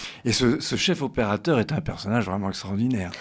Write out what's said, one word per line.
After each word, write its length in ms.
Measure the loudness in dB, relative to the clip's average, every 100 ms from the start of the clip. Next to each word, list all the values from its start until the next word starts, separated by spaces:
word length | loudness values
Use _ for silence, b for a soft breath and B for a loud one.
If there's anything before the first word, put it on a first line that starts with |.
| B B 0
Et 80 |
ce, 260 | 4 4 2
ce 160 | 0 0
chef 260 | 0 0
opérateur 580 | -2 0 0 2 2 2
est 120 | 2
un 80 | -2
personnage 460 | -4 -6 -2 0 0
vraiment 240 | -2 -2
extraordinaire. 600 | -4 -4 0 0 0 -2 -8